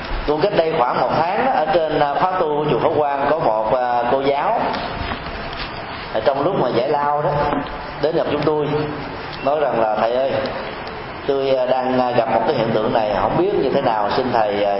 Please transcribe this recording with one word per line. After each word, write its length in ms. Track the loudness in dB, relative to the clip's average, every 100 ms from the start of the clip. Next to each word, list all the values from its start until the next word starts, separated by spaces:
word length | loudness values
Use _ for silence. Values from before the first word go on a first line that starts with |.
| -6 -4 0
Tôi 100 | 2
cách 120 | 2 2
đây 160 | 2 2
khoảng 240 | 2 2
một 80 | 0 2
tháng 260 | 0 0 0
đó, 60 |
ở 140 | 2 0
trên, 340 | 0 0 0
à, 140 | 0 2
khóa 100 | 0
tu 260 | 0 0 0
của 80 | 0
chùa 80 | 2
Pháp 100 | 2 2
Quang 300 | 0 0 0
có 100 | 0
một, 340 | 2 0 2
à, 300 | 0 2 0 2
cô 100 | 0
giáo 380 | 2 0 0 0 -2 -4 -6 -6 -6 -8 -8 -8 -8 -8 -10 -10 -10 -10 -6
ở 60 | -2 0
trong 180 | 2
lúc 160 | 2 0
mà 80 | 0
giải 200 | 0 2
lao 320 | 2 0 0
đó 80 | 0 0 0 -2 -4 -8 -10 -2
đến 140 | 0 0
gặp 120 | 0
chúng 100 | 0
tôi, 260 | 0 0 0 -2 -2 -6 -8 -10 -10 -4
nói 160 | -2 0
rằng 220 | 2 2
là, 140 | 2 2
"Thầy 200 | 2 2
ơi, 160 | 0 0 -4 -6 -8 -10 -10 -10 -10 -6 -2
tôi, 280 | 0 2 2
à, 100 | 2
đang, 340 | 0 2 2
à, 120 | 2
gặp 180 | 2 2
một 80 | 2 2
cái 80 | 0
hiện 140 | 2
tượng 200 | 0 2
này, 220 | 2 2 2
không 160 | 2 2
biết 160 | 2
như 160 | 2 2
thế 120 | 2
nào, 280 | 2 2 0
xin 220 | 0 2
thầy, 300 | 2 2 2
à, 160 | 0 0